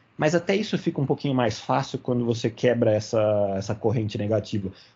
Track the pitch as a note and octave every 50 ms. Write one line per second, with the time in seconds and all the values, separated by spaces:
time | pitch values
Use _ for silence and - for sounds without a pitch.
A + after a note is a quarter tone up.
0 | _ _ _ - D3 D#3 E3+ E3+ E3+ - G3 G3+ A3 - - - - F3 E3 -
1 | C#3 - C#3+ - - C#3+ C3+ B2+ B2 A2 A2+ - - - C3 C3+ C#3+ - - -
2 | - - B2 A#2+ A#2+ A#2 A#2 A#2 - A#2+ A2+ - - B2 A#2 A#2 A#2+ A2+ G#2+ G#2+
3 | G#2+ - - A2 G#2+ G#2+ G#2+ G#2 G2+ G2 G2 F#2+ G2 - G#2 - - A2 G#2 A#2+
4 | G#2+ G2+ - - G#2 G#2 A2 G#2 G#2 - - G#2+ F#2+ F#2+ - - - - _